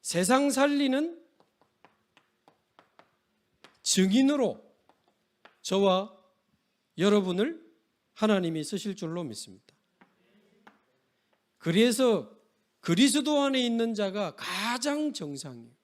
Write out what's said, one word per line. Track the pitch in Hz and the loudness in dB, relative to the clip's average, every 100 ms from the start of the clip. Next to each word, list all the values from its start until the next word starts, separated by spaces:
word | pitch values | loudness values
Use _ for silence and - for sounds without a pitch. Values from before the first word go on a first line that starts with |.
세상 | - 170 180 254 285 | -4 -2 2 2 2
살리는 | 254 285 285 277 262 320 330 _ _ _ _ _ _ _ _ _ _ _ _ _ _ _ _ _ _ _ _ _ _ _ _ - _ | 2 2 2 0 0 -2 -8 _ _ _ _ _ _ _ _ _ _ _ _ _ _ _ _ _ _ _ _ _ _ _ _ -20 _
증인으로 | - - 190 214 269 294 220 110 - _ _ _ _ _ _ _ - _ | -2 2 4 4 4 2 -2 -4 -14 _ _ _ _ _ _ _ -20 _
저와 | - 190 202 185 208 - _ _ _ _ _ _ _ - | -4 2 4 2 -2 -14 _ _ _ _ _ _ _ -2
여러분을 | 190 208 185 180 240 330 - _ _ _ _ | 2 4 2 -2 -2 -4 -16 _ _ _ _
하나님이 | - 214 202 175 160 | -2 2 2 0 -4
쓰실 | 147 202 208 185 | -6 -6 -6 -8
줄로 | 165 170 | -8 -6
믿습니다. | 156 110 - 95 _ _ _ _ _ _ _ _ _ _ - _ _ _ _ _ _ _ _ _ | -8 -10 -16 -20 _ _ _ _ _ _ _ _ _ _ -20 _ _ _ _ _ _ _ _ _
그래서 | - 170 233 226 254 208 - - _ _ _ _ | -2 2 4 4 2 2 -2 -18 _ _ _ _
그리스도 | - 170 269 277 285 294 | -2 2 4 2 0 0
안에 | 277 262 | 2 0
있는 | 247 233 233 | 0 -2 -2
자가 | 214 196 196 190 | -2 -6 -4 -6
가장 | - - 180 214 247 262 294 302 | -8 -10 -6 -6 -4 -4 -4 -4
정상이에요. | - 156 143 147 123 117 123 | -6 -10 -12 -14 -16 -20 _